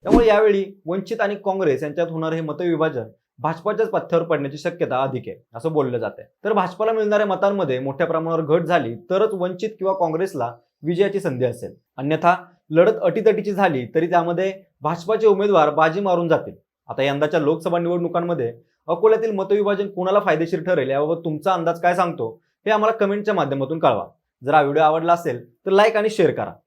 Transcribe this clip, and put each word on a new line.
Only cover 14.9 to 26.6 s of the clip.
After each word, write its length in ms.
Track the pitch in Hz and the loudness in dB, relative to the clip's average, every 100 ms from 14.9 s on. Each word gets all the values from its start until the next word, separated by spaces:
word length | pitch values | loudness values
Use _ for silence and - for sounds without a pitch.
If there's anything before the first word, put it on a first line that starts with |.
| 175 170 220 220 | -6 -2 2 4
उमेदवार 420 | 190 208 185 147 | 4 4 4 4
बाजी 300 | 147 160 170 | 4 2 2
मारून 280 | 202 175 170 | 0 0 2
जातील. 260 | 160 - - _ _ - | 0 0 -16 _ _ -12
आता 140 | 120 | -2
यंदाच्या 360 | 139 139 151 165 | -2 0 0 2
लोकसभा 400 | 147 160 175 170 | 0 0 -2 -2
निवडणुकांमध्ये 720 | 170 175 170 170 170 165 117 - _ _ - | 0 -2 -2 -2 -2 -4 -4 -8 _ _ -6
अकोल्यातील 440 | 170 214 220 220 | 0 4 2 0
मतविभाजन 560 | 196 190 208 202 202 196 | -4 0 0 0 -2 -4
कोणाला 320 | 196 185 202 | -4 0 2
फायदेशीर 440 | 196 156 165 180 | 2 0 0 -4
ठरेल 260 | 165 175 131 | 0 0 0
याबाबत 320 | 139 151 170 170 | -2 0 -2 -4
तुमचा 280 | 151 190 | -4 -2
अंदाज 260 | 180 165 170 | 0 -2 0
काय 160 | 175 180 | 0 2
सांगतो 340 | 175 151 113 - _ _ 202 | -2 -2 -8 -10 _ _ -2
हे 60 | |
आम्हाला 240 | 214 214 220 | 2 0 0
कमेंटच्या 380 | 196 202 208 | 0 0 -2
माध्यमातून 460 | 196 139 139 135 160 | -2 0 -2 -4 2
कळवा. 260 | 147 107 - _ _ _ | 2 2 -4 _ _ _
जर 120 | 123 | 2
हा 80 | 151 | 2
व्हिडिओ 220 | 143 147 | 4 2
आवडला 300 | 156 160 165 | 2 2 2
असेल 300 | 170 160 120 120 _ 185 | 0 0 -6 -10 _ 0
तर 60 | |
लाईक 260 | 196 220 220 | 4 4 2
आणि 120 | 208 | -2
शेअर 220 | 208 156 | 2 0
करा. 220 | 120 95 - | 0 -8 -10